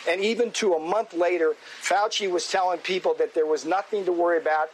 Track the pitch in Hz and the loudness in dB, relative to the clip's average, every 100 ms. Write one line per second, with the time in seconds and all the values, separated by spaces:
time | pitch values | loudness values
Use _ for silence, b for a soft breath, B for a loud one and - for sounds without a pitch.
0 | - 180 202 226 233 - 214 165 160 208 | -4 0 0 0 -2 0 0 0 0 -2
1 | 220 170 175 175 156 151 B B - 185 | -2 0 2 2 2 0 B B -2 0
2 | 220 220 196 175 - 196 185 175 - 185 | 0 -2 -2 -2 0 0 0 -2 -2 -2
3 | 175 160 156 170 156 151 156 190 202 208 | 0 0 0 0 0 0 0 -2 -2 -2
4 | 180 175 170 165 151 156 156 | 0 2 2 2 2 0 -2